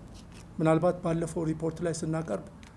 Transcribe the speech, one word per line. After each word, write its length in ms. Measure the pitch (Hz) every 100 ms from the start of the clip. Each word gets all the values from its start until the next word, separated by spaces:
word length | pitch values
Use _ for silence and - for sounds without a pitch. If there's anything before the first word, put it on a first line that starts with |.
| - - - - - -
ምናልባት 420 | 160 160 180 175
ባለፈው 420 | 175 165 165 180 160
ሪፖርት 320 | 156 165 160
ላይ 140 | 165
ስናቀርብ 520 | 160 160 160 165 - - - -